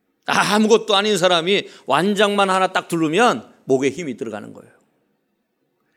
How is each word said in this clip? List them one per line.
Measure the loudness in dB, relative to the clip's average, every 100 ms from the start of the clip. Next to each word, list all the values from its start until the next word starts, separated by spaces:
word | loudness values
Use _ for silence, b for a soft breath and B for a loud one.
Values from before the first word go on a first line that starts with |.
| _ _
아무것도 | -4 0 2 2 4 4 2 0
아닌 | 0 0
사람이 | 2 0 0 -2 -4 B -2
완장만 | 0 0 0 0 2 0
하나 | 2 0
딱 | -2 -4
두르면 | -2 -2 2 0 0 -8 _
목에 | -2 0 0
힘이 | -4 -10 -10
들어가는 | -10 -12 -14
거예요. | -20 -20 _ _ _ _ _ _ _ _ _ _ _ _